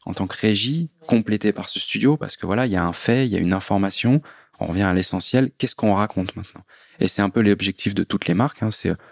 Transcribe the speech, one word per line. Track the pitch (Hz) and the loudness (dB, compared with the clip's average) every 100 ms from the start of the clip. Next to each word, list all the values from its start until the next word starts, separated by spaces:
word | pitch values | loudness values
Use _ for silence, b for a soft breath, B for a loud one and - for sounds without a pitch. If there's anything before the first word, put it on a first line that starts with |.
| - | -10
en | |
tant | 95 95 | -6 -6
que | - | 0
régie, | - 104 113 160 165 _ - | 0 2 0 -2 -4 _ 0
complété | 117 107 107 107 | 0 2 0 0
par | - - | -2 -6
ce | - | -8
studio, | - 104 120 151 | -6 0 2 2
parce | - - | -4 -8
que | 87 | -2
voilà, | 104 127 | 0 0
il | |
y | 95 | 2
a | 87 | 0
un | |
fait, | 85 - 127 131 | -2 0 2 2
il | |
y | 92 | 0
a | |
une | 87 | 0
information. | 95 - 101 98 - 120 147 b b b - | 0 0 0 0 0 2 2 b b b -8
On | - | -4
revient | 87 | 0
à | 98 | 2
l'essentiel. | 92 92 92 - 123 131 - | 2 0 -4 0 2 0 -2
Qu'est-ce | 127 - | -6 0
qu'on | 110 98 | 2 2
raconte | 107 - 92 - | 0 -2 -6 -8
maintenant ? | 95 - - b b b | -14 -18 -20 b b b
Et | 92 | -2
c'est | - | 0
un | 101 | 0
peu | 117 | 4
l'objectif | 104 101 98 - 98 | 4 4 0 -4 -4
de | 98 | -2
toutes | 85 101 - | -2 -2 0
les | 87 | 0
marques, | 139 - | 0 -2
hein, | 113 | -6
c'est, | - 87 | -2 -4
euh, | 87 b | -4 b